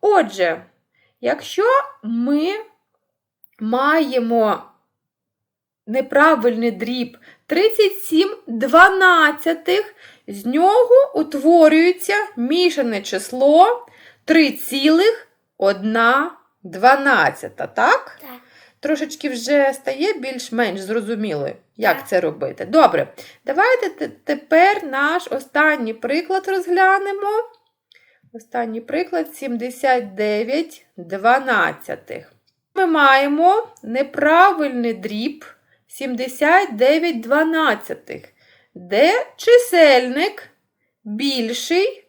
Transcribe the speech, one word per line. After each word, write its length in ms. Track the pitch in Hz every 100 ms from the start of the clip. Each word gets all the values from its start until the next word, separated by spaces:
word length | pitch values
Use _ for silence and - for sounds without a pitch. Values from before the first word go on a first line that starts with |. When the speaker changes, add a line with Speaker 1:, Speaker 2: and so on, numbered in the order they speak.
Speaker 1:
Отже, 600 | 415 403 233 196 175 170 - _ _ _ _ _
якщо 440 | 240 294 - - 440 523 587 -
ми 520 | 214 233 240 294 320 415 440 _ _ _ _ _ _ _ _ _
маємо 1040 | 220 240 277 320 285 254 233 233 214 196 - _ _ _ _ _ _ _ _ _ _ _ -
неправильний 840 | 240 262 277 311 294 233 220 233
дріб 460 | 190 220 254 240 - _ _ _
тридцять 520 | 320 427 440 403 -
сім 380 | - 320 381 427 -
дванадцятих, 1500 | 233 254 311 381 381 370 339 302 294 330 320 - 381 427 _ - _ -
з 180 | 202 226
нього 680 | 277 370 440 494 508 554 -
утворюється 1000 | 302 285 294 339 311 311 339 359 - 403 415 247
мішане 680 | 240 330 359 302 247 208
число 880 | 202 185 - 254 269 311 392 480 - _ - _ -
три 260 | 320 294
цілих 760 | 214 - 277 285 320 415 453 - _ _ _
одна 760 | 196 196 208 220 233 262 320 - _ _
дванадцята, 1040 | 190 170 240 277 277 233 147 - - - -
так? 500 | - 247 508 - -
Speaker 2:
Так. 80 | 285 247 _ _ _ _
Speaker 1:
Трошечки 500 | 285 302 302 - 285
вже 420 | 247 233 285 269
стає 400 | 269 - 269 359
більш-менш 680 | 370 254 254 - 226 226 190
зрозуміло, 680 | 190 226 208 226 214 151 139 - _ -
як 200 | 214 165
Speaker 2:
Так. 100 | -
Speaker 1:
це 140 | 185
робити. 440 | 165 151 139 - -
Добре, 480 | 294 294 160 - - - _ -
давайте 440 | 294 453 508 403
те-, 180 | - - -
тепер 600 | - 285 - 320 370 403
наш 440 | 339 269 285 349 -
останній 640 | 247 262 294 311 302 226
приклад 540 | 220 240 294 349 381 381
розглянемо. 840 | 381 349 359 381 392 392 392 403 427 466 _ _ _ _ _ _ _ _
Останній 480 | 233 _ 240 233 220
приклад 540 | 233 294 359 349 302 -
сімдесят 800 | 277 233 247 254 269 254 208 190
дев'ять 680 | 208 208 226 285 320 - _ -
дванадцятих. 1300 | 170 190 214 254 262 220 165 147 - - _ - - _ _ _ _ -
Ми 100 | 370
маємо 840 | 311 277 269 277 294 349 415 466 _
неправильний 1080 | 220 240 277 - 294 330 381 339 294 247 233
дріб 520 | 196 208 208 247 285 - _ _ _ _
сімдесят 880 | - 269 240 254 - 294 359 403 214
дев'ять 460 | 254 311 339 247
дванадцятих, 1040 | 226 285 320 320 311 214 - - _ - - _ _ _ _ -
де 500 | 180 202 311 466 587 _
чисельник 1120 | - 480 494 349 311 254 247 262 370 - - _ _ _ _ _
більший 1040 | 214 208 277 262 226 240 - 339 415 508